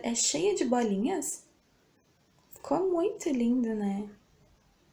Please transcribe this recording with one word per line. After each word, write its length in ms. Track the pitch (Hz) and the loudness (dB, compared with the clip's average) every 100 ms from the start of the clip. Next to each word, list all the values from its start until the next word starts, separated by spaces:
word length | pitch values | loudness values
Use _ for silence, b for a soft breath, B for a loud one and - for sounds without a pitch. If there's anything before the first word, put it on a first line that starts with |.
é 100 | - | -2
cheia 400 | 233 - 294 392 | 0 0 2 2
de 100 | 381 | 2
bolinhas? 800 | 254 247 226 196 262 320 - - - _ _ _ _ _ _ _ _ _ _ | 2 2 2 0 0 -2 -4 -8 -14 _ _ _ _ _ _ _ _ _ _
Ficou 360 | - - 302 381 | -18 -2 0 2
muito 400 | 339 392 - 339 | 2 0 -2 -2
lindo, 420 | 254 233 247 226 | 2 2 2 0
né? 340 | 220 202 196 208 - _ _ _ _ _ _ _ | 0 -2 -4 -6 -14 _ _ _ _ _ _ _